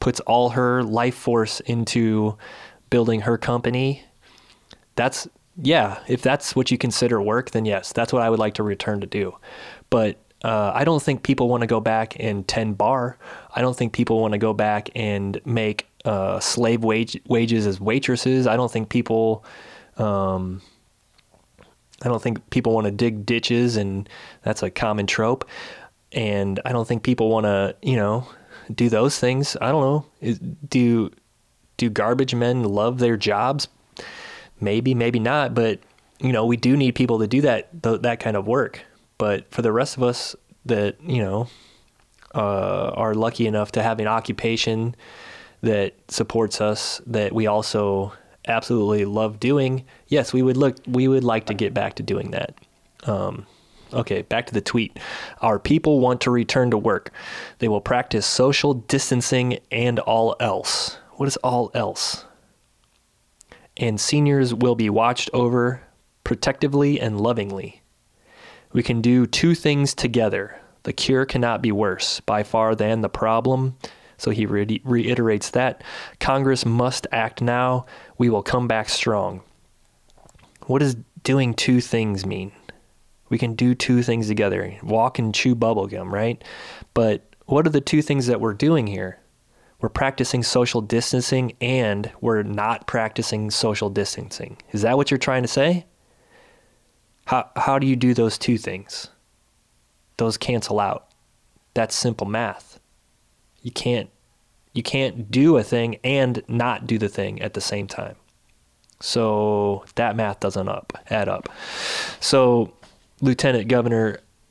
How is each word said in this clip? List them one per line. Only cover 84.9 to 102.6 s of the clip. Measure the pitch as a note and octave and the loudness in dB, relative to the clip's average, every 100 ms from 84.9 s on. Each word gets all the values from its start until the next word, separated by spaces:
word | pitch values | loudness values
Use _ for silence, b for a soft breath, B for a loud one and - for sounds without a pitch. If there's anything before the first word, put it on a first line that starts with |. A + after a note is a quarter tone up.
| A2 A#2+ - | 2 2 0
and | A2 | -2
chew | G#2 B2+ | 0 0
bubble | A#2 A2+ A2 G2 | 2 2 0 -2
gum, | G2 F#2 | -6 -6
right? | G2 A2+ A#2 B B B B B | -4 -4 -4 B B B B B
But | B2+ A2+ G#2 - _ - | 0 2 0 -4 _ 0
what | C#3 E3 | 2 4
are | |
the | D3 | 2
two | - D3+ | 2 0
things | D3+ C#3 B2 | 2 0 0
that | A2 | 0
we're | A2+ | 0
doing | G2+ D3 D#3+ G#2+ | 0 2 2 2
here? | F#2+ F#2 - _ _ _ b b b | -4 -8 -10 _ _ _ b b b
We're | A#2+ | -6
practicing | - C3+ C3+ B2 B2+ | 0 -2 0 -2 0
social | A2+ B2+ B2 A#2+ | 0 2 2 0
distancing | G#2+ A#2 - B2+ - C3 B2 - | 0 -2 0 -2 0 0 -2 -4
and | B2 C3 A2 G2+ G#2+ - | -2 0 0 -2 -6 -4
we're | A#2 A2 | 0 0
not | G#2 G2+ G#2+ A#2 - | 0 -2 -2 -2 -2
practicing | A#2+ A2 - A2 G#2+ G#2+ | -2 -2 -4 -4 -4 -2
social | - A2+ G#2 G#2 | 0 0 0 -2
distancing. | G2 G2+ - - - - - _ | -2 -4 -6 -12 -12 -14 -16 _
Is | G#2 | -2
that | A2 C3+ | 2 2
what | C#3 | 2
you're | C#3 | 2
trying | C#3 C3 | 2 0
to | B2 | 0
say? | C3+ D3+ F3+ - _ b b b b b b b b b _ _ _ - | 2 2 2 -2 _ b b b b b b b b b _ _ _ -4
How, | C3 - - | -2 -2 -4
how | - C3+ | 0 2
do | C3+ | 2
you | |
do | B2 B2+ | 4 4
those | A#2+ A2+ - | 4 2 0
two | - A#2 | 0 0
things? | - F#2 - - - _ _ _ _ _ _ _ _ _ _ - | -2 -10 -12 -14 -16 _ _ _ _ _ _ _ _ _ _ -4
Those | A#2 - | -2 -2
cancel | - A#2+ - G#2 | -2 -2 0 0
out. | G2 - - _ _ _ _ _ _ | 0 -4 -10 _ _ _ _ _ _
That's | A#2 A2+ | -2 -2
simple | - B2 A2 G2+ | 0 -2 -2 -4
math. | A2 A2+ - | -2 -4 -6